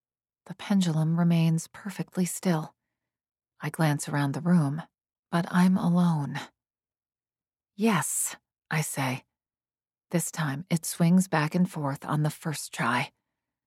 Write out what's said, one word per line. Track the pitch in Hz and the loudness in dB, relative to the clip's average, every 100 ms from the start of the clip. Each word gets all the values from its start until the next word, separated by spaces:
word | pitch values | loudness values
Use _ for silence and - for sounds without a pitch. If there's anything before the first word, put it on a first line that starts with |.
| _ _ _ _ - | _ _ _ _ -18
The | - | -12
pendulum | - 202 180 156 156 170 | 0 2 2 2 0 2
remains | 170 170 165 165 - | 4 4 4 2 -2
perfectly | - 208 180 160 - 175 | -14 -14 -10 -8 -4 -4
still. | - 190 160 156 _ _ _ _ _ _ _ _ - | -2 -2 -2 -4 _ _ _ _ _ _ _ _ -10
I | 151 | -8
glance | - 160 143 - | 0 0 0 -2
around | 147 143 | -2 -2
the | 135 | -2
room, | 170 180 143 151 - _ _ _ - | 2 4 2 -2 -10 _ _ _ -4
but | 170 175 | -4 0
I'm | 180 185 185 | 4 4 4
alone. | 175 175 175 156 139 143 - _ _ _ _ _ _ _ _ _ _ _ _ - | 2 2 2 0 -4 -8 -12 _ _ _ _ _ _ _ _ _ _ _ _ -2
"Yes," | 220 180 - - - - _ _ - | 2 2 0 -4 -6 -8 _ _ -6
I | 156 | -4
say. | 151 - 131 127 _ _ _ _ _ _ _ _ - | -2 -4 -4 -6 _ _ _ _ _ _ _ _ -4
This | 170 - | -4 -4
time, | - 156 139 - | -6 -6 -6 -2
it | 170 - | -4 -2
swings | - 165 185 185 | 0 4 4 4
back | 160 151 180 | 0 0 2
and | 180 | 0
forth | 160 143 139 - | 0 -6 -6 -4
on | 151 | 0
the | 151 | 0
first | - 165 143 - | -2 -8 -8 -10
try. | - 120 123 - _ _ _ _ _ | -4 -2 -2 -4 _ _ _ _ _